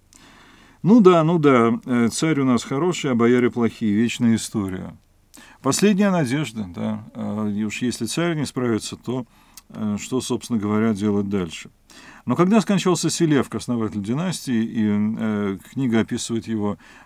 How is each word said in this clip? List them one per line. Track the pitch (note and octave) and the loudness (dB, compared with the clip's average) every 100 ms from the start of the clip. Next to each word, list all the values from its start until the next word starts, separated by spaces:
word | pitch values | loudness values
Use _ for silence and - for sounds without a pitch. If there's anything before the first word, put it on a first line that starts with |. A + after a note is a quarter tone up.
| _ - - - - - - _ | _ -20 -20 -20 -20 -20 -20 _
Ну | D#3 A#3+ | 4 8
да, | F#3 F3 | 8 8
ну | D#3 F3 | 4 4
да, | D3 C3 A#2 A#2 A#2 | 4 6 4 0 -2
э, | A#2+ A#2 | 0 0
царь | - D#3 D3+ | 0 -2 0
у | C3 | 2
нас | B2 | 0
хороший, | - C#3 F3 - D3 | -2 -2 -2 -2 -2
а | A#2 | 2
бояре | A#2 B2 B2 | 4 4 2
плохие, | B2 A2+ - A2 | 0 -2 -2 -2
вечная | G2+ A#2 - A#2+ A2 | 0 0 0 2 2
история. | - A2+ F#2+ F#2 F2 E2 _ _ _ - - - | -2 -6 -4 -6 -12 -16 _ _ _ -20 -20 -8
Последняя | C3+ C3 G3+ G3 G3+ | -2 2 4 4 2
надежда, | F3+ C3 C#3 D3 A2+ F#2+ F2 | 2 0 -2 -4 -8 -10 -8
да. | A2 G#2+ A2+ - | -6 -6 -10 -10
А, | G#2+ G#2 G#2 | -6 -4 -4
и | G#2 | -4
уж | G#2+ - | -4 -4
если | B2 A2 A2+ | -4 -4 -6
царь | - E3+ D#3 | -4 -2 -2
не | C3 | -4
справится, | - B2 G#2+ - - | -4 -2 -2 -4 -12
то, | - B2+ A#2+ _ _ - - | -8 -8 -8 _ _ -20 -18
э, | G#2+ G#2+ G#2 | -8 -4 -4
что, | - C3 | -4 -4
собственно | A#2+ B2 - A#2 | -4 -6 -4 -4
говоря, | G#2 G#2+ A2+ | 0 0 0
делать | G2+ G#2+ G2+ G2 | 0 0 0 -2
дальше? | G2+ F2 - - _ _ - - - - | -4 -4 -8 -18 _ _ -20 -20 -12 -4
Но | B2 | 0
когда | F3+ A3 | 4 4
скончался | - G3 F#3 E3+ E3 | 2 0 2 0 0
Селевк, | - E3+ D3 G#2 A2 | 0 2 2 0 -4
основатель | - A#2+ A2 G#2+ | -4 -4 -4 -4
династии, | G2 C3 F3+ D#3 - A#2 | -4 -4 -4 -6 -2 -2
и, | A2+ A2+ G#2+ G#2 G#2+ A2+ | 0 0 0 2 0 -2
э, | A2 G#2 G2+ G2 - | -2 -2 -4 -6 -8
книга | C3+ C3+ A2+ | -4 0 2
описывает | G#2 A#2+ - A#2 A2 | 0 -2 -4 -6 -4
его | A2 G#2 G2 - - | -4 -4 -6 -12 -20